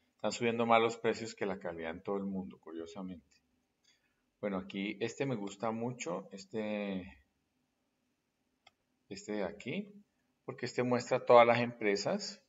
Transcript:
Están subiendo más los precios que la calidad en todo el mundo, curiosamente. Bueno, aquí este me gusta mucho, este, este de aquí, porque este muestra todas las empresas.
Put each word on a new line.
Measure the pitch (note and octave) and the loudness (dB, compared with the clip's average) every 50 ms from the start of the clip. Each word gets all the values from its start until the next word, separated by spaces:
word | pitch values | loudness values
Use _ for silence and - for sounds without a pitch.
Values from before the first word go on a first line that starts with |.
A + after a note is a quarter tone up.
| _ _ _ | _ _ _
Están | - - G#2+ | -4 -4 -4
subiendo | G#2 - B2 A#2 A2+ A#2 A#2+ | -2 0 0 0 2 2 4
más | A#2 A#2 A2+ | 6 6 6
los | A2+ A#2 A2+ | 6 4 2
precios | - - A2+ G#2+ A2 A2+ A2 - | 0 0 0 0 0 -4 -10 -6
que | - A2+ | -4 -4
la | G2 F#2+ F#2+ | -4 -4 -4
calidad | - F2 E2+ E2 D#2+ E2 | -6 -8 -8 -6 -6 -6
en | E2+ F#2 - | -6 -6 -6
todo | G#2 G2+ | -4 -4
el | G2 G2 | -4 -4
mundo, | G2 F#2+ F#2+ F#2 F#2+ E2+ - | -4 -4 -6 -6 -8 -12 -18
curiosamente. | - D#2+ D#2+ E2 E2 E2 - G2+ F#2 F#2 F2+ D#2 - _ _ _ _ _ _ _ _ _ _ _ _ _ _ _ _ _ _ _ _ _ _ - | -16 -14 -12 -10 -10 -10 -10 -12 -10 -10 -12 -14 -16 _ _ _ _ _ _ _ _ _ _ _ _ _ _ _ _ _ _ _ _ _ _ -8
Bueno, | - G#2 F#2+ F#2 | -6 -6 -4 -6
aquí | F#2+ - - G2 G2 G#2+ G#2+ G2 | -8 -6 -6 -4 -4 -4 -4 -4
este | A2+ A2+ - - C#3 | -6 -6 -4 -4 -4
me | C#3 B2+ | -4 -4
gusta | G#2 G2+ G2 G2 - - A2+ A2 | -4 -6 -10 -10 -6 -6 -6 -4
mucho, | A2+ A#2 B2 C3 - - D#3+ F3 - - - | -4 -6 -8 -8 -8 -8 -6 -6 -8 -8 -12
este, | - - - - - A2 G#2+ G#2+ G#2+ G#2 G2+ G2+ G2 F#2 F2 - - - _ _ _ _ _ _ _ _ _ _ _ _ _ _ _ _ _ _ _ _ _ _ _ _ _ _ _ _ _ - _ _ _ _ _ _ _ - | -16 -18 -16 -10 -8 -6 -4 -4 -4 -4 -4 -4 -6 -6 -8 -10 -16 -20 _ _ _ _ _ _ _ _ _ _ _ _ _ _ _ _ _ _ _ _ _ _ _ _ _ _ _ _ _ -20 _ _ _ _ _ _ _ -16
este | G2 F#2+ - - G#2 | -16 -14 -8 -6 -4
de | G#2+ F#2+ | -2 -4
aquí, | E2+ - - - A#2 D#3 G3 G#3 - - - - _ _ _ _ _ _ _ - | -4 -6 -8 -8 -6 -6 -6 -6 -8 -14 -20 -20 _ _ _ _ _ _ _ -14
porque | - B2 - - | -14 -10 -8 -8
este | A#2+ - - B2 | -4 -2 0 0
muestra | B2 B2 A#2 A#2+ - C3 B2 - | 2 2 0 0 0 -2 0 6
todas | - B2 A#2+ A#2 | 10 10 12 12
las | A#2 A#2 A#2+ | 10 8 4
empresas. | A#2+ A#2+ - - A2 G#2 G2 G2 - D3 F#3 G#3+ - - - - _ | 4 0 -2 -2 0 2 2 2 2 0 -2 -2 -4 -8 -14 -16 _